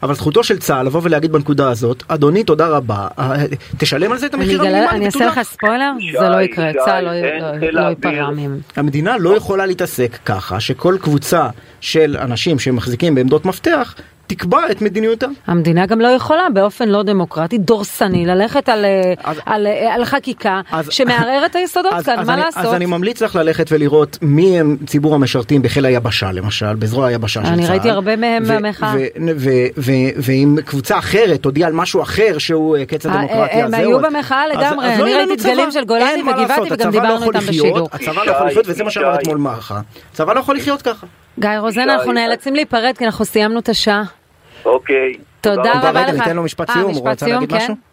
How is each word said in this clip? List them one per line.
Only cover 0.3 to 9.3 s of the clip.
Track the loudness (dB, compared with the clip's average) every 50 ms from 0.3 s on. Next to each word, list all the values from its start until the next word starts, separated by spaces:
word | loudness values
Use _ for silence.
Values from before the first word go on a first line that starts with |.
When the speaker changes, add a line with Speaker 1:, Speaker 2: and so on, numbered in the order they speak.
| 2 2 2
Speaker 1:
של | 2 0 -2
צה"ל | 0 -2 -2 0 0
לבוא | 0 -2 0 0
ולהגיד | 2 0 2 0 2 0
בנקודה | 0 0 2 0 2 2 0
הזאת, | 0 0 0 -2 -2 -4 -4 -6
"אדוני, | -2 2 2 4 4 2 2
תודה | 2 2 2 2 2
רבה, | 2 0 0 -2 -4 -4 -4 -8 -6 -4
אה, | -4 -2 0 0 -2 -2 -4 -8 -10 -12 -4 -4
תשלם | -2 -2 0 0 0 0 -2
על | -2
זה | -4
את | -4 -2
Speaker 2:
אני | -2 0
Speaker 1:
המחיר | 0 2 2 2
Speaker 2:
אגלה, | 2
Speaker 1:
המינימלי | 2 2 2 2 2
Speaker 2:
אני | 0 0
אעשה | -2 0 2
Speaker 1:
ותודה." | 0 0
Speaker 2:
לך | 0 -2 -4
ספוילר, | -6 -8 -4 -2 -2 0 0 -2 -2 -2 -4
Speaker 3:
שי, | -8 -4 -2 0
Speaker 2:
זה | 2 2
לא | 4 2
יקרה, | 2 0 0 -2 -2 -2 0
Speaker 3:
שי, | 0 2
Speaker 2:
צה"ל | 2 2 0 0
לא | -2
י-, | -4 -2 -2
Speaker 3:
אין | -2 -4 -4 -6
Speaker 2:
לא, | -6 -6 -4
Speaker 3:
חיל | -4 -2 0
Speaker 2:
לא | 0
Speaker 3:
האוויר. | 0 0 -2 -2 -4 -4 -2
Speaker 2:
ייפרע | -2 -4 -4
מהם. | -4 -4 -6 -6 -6 -8 -10 -12 -6
Speaker 1:
המדינה | -2 -2 -2 0 0 0 0 0 0
לא | 2 2